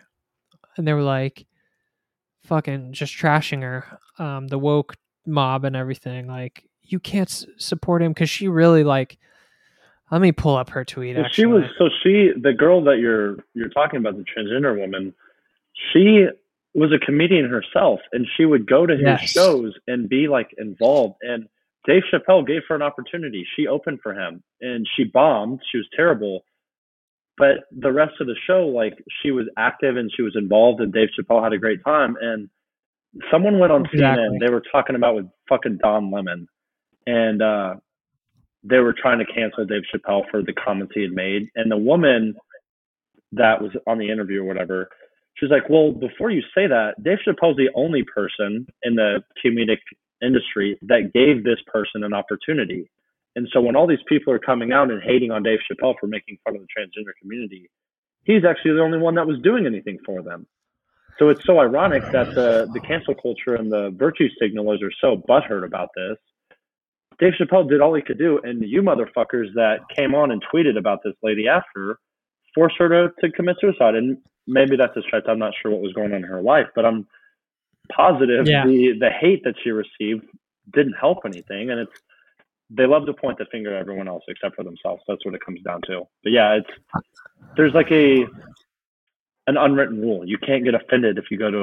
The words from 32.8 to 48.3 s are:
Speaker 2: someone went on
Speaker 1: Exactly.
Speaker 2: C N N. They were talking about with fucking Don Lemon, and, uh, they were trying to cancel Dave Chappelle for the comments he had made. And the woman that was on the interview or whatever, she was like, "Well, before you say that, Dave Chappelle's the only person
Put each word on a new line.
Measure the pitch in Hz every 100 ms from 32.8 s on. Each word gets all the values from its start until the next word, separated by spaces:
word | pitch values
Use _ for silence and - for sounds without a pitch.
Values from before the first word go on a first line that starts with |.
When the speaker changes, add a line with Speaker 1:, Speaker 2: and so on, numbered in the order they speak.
| _ _ _ - -
Speaker 2:
someone | 165 202 202
went | 175
on | 147 -
Speaker 1:
Exactly. | 147
Speaker 2:
C |
N | 139 123 110
N. | 104
They | 120
were | 120 -
talking | 139 - 127
about | 120 107
with | 92 _ -
fucking | 131 123 95
Don | 107 107 98
Lemon, | 101 92 87 85 _ _ _ _ _ 123
and, | 120 110 107
uh, | 107 104 95 95 _ _ _ _ _ _ _ _
they | 101 127
were | 120
trying | - 127 120
to | 104
cancel | 117 110 -
Dave | 101 104 -
Chappelle | 104 104 101 -
for | 107
the | 90
comments | - - 98 95
he | 104
had | 98
made. | 92 95 101 107
And | 117 113
the | 107
woman | 113 175 151 120 110 101 _ - _ _ _ _ _ _ _
that | 104 113 110
was | 104 - 113
on | 113
the | 104
interview | 110 98 98
or |
whatever, | 95 95 90 92 92 - _ _ _
she | -
was | 139
like, | 139 -
"Well, | 156 151
before | 117 120 - 220
you | 175 -
say | 185 196
that, | 120 107 101
Dave | 113 202
Chappelle's | 214 - 170 139
the | 131 120
only | 160 143
person | 113 - 95